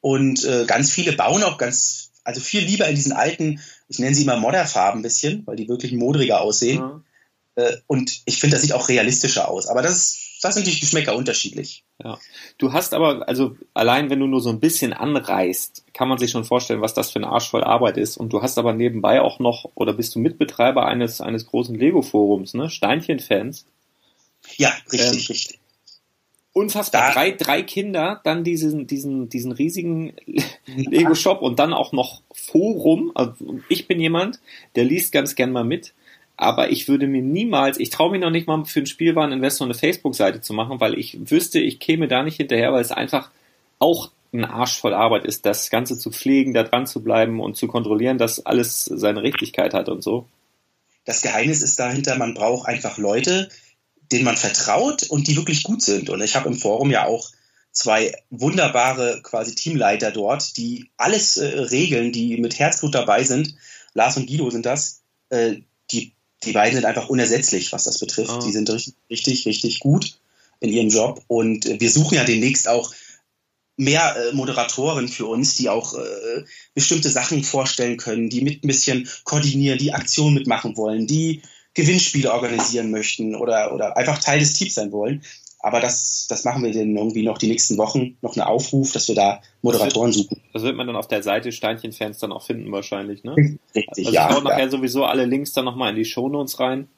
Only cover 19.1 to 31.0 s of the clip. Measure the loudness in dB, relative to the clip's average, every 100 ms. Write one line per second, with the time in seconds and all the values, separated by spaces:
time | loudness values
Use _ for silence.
19.1 | 4 4 2 -2 -2 -10 -4 -2 -2 -4
20.1 | 0 -2 0 -4 2 4 4 2 0 -2
21.1 | -4 -6 -6 -4 -2 -2 2 4 4 2
22.1 | 4 4 2 0 -6 -6 -2 0 0 0
23.1 | -4 0 0 0 -10 _ _ _ _ _
24.1 | _ _ _ -20 0 0 0 -4 0 0
25.1 | 0 -4 -6 -8 -12 _ _ -20 -20 _
26.1 | _ _ _ _ -2 0 -2 0 2 4
27.1 | 4 2 0 0 0 0 -4 -2 -2 -2
28.1 | -2 -2 -2 -2 0 0 -2 -4 -6 -4
29.1 | -4 -4 -6 -6 -2 -2 0 -4 -4 -4
30.1 | -12 -10 -8 -8 -12 -12 -6 2 4